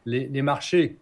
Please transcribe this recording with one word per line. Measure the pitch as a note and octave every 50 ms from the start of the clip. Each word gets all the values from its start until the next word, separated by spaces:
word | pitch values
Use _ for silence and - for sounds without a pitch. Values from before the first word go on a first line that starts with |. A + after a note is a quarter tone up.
| -
les, | A#2 A#2 B2+ C3+ B2+
les | C#3 C#3
marchés | C#3 C#3+ C#3 - - - F3+ F3 D#3 - - -